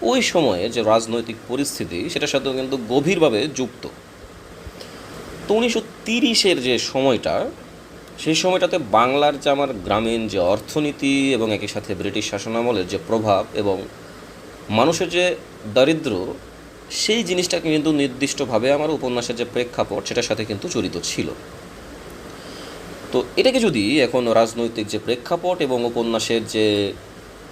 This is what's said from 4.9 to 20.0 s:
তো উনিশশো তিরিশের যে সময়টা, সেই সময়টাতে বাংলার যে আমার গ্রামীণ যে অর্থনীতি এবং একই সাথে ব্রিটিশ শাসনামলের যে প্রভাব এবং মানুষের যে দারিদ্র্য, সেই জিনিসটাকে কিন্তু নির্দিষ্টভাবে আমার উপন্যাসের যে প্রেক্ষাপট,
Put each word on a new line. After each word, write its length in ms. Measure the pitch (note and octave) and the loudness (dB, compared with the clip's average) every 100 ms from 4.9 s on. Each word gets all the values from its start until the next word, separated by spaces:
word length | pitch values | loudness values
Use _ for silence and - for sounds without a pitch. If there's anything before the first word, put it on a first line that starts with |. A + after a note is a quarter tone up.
| - - - - - - | -16 -16 -14 -14 -12 0
তো 60 | |
উনিশশো 280 | G#3+ A#3+ A3+ - - - | 2 2 0 -4 -12 -2
তিরিশের 580 | A#3 A#3+ A3 G3 D#3+ | 2 2 4 4 4
যে 160 | B2+ A#2 | 2 0
সময়টা, 680 | - C3+ C3+ A2 - F#2+ A#3 - - - - - - - | 0 2 4 4 2 0 -2 -8 -18 -20 -20 -20 -18 -8
সেই 160 | D3+ D#3 | 0 2
সময়টাতে 420 | F#3 F3+ F3+ F3+ | 4 4 2 0
বাংলার 640 | A#2 G#2+ B2 C#3 D3 C#3 | 2 4 4 4 4 2
যে 100 | C#3+ | 2
আমার 180 | C#3 C#3 | 2 2
গ্রামীণ 540 | A2+ F2+ G#2 A2+ A#2 A2 | -2 0 0 2 0 0
যে 120 | G2 | 2
অর্থনীতি 920 | F2 G#2 - D#3 D3 C#3+ C#3 C#3 C3+ | 4 2 0 -2 -2 0 2 2 4
এবং 200 | B2 A2 | 2 2
একই 140 | G2+ G#2 | 0 -2
সাথে 280 | G#2+ G2+ F2+ | -6 -6 -4
ব্রিটিশ 340 | G2+ G#2 - | -2 -2 -2
শাসনামলের 580 | G2+ A2+ A2+ A#2+ G#2 F2 | -4 -2 0 0 0 0
যে 100 | F#2+ - | -4 0
প্রভাব 380 | A2+ A2 G2 G#2+ | 0 4 2 2
এবং 300 | - G2+ F#2+ - - - - - - - - - | -2 0 0 -4 -14 -18 -18 -18 -18 -18 -16 -2
মানুষের 400 | G#2+ C#3+ E3+ F3 | 4 4 4 0
যে 260 | F3 F3+ D#3+ - - G#2+ | 2 2 0 -8 -14 0
দারিদ্র্য, 600 | A2 C#3 D#3+ C#3+ F#2+ F#2+ - - - - - - | 4 6 4 0 -2 -2 -8 -12 -20 -20 -20 -10
সেই 340 | - - A3 | -4 0 2
জিনিসটাকে 480 | F3+ F3+ F3+ F3 D#3+ | 2 0 0 0 2
কিন্তু 200 | D#3 D3+ | 2 2
নির্দিষ্টভাবে 800 | D3 C#3 B2 C#3 - C3 A2+ B2+ | 2 2 0 -4 -2 0 2 4
আমার 180 | C#3+ D3+ | 2 2
উপন্যাসের 460 | D3 B2+ B2 A#2 A#2 | 0 -2 -2 -2 -4
যে 100 | A#2+ | -2
প্রেক্ষাপট, 600 | B2 A#2+ - G#2+ G2 | -2 -2 -2 -2 -2